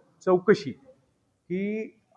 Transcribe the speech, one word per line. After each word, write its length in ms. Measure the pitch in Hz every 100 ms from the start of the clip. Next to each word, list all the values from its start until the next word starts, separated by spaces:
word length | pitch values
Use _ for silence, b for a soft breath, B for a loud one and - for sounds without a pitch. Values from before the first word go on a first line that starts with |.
| _ _ 185
चौकशी 440 | 180 196 190 127 - - _ _ _ _ _ -
ही 420 | 180 202 214 220 - _